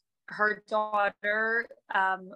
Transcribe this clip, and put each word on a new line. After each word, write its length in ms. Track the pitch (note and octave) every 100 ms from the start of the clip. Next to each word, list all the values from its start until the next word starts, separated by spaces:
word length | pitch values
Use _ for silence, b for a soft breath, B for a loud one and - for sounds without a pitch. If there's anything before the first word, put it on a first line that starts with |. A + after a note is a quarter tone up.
| _ _ -
her 360 | - G#3 G#3 -
daughter, 1000 | G#3+ G#3+ G#3 G3+ - G#3 G#3+ A3 A3+ A#3 - -
um, 380 | G3+ F#3+ F#3+ F#3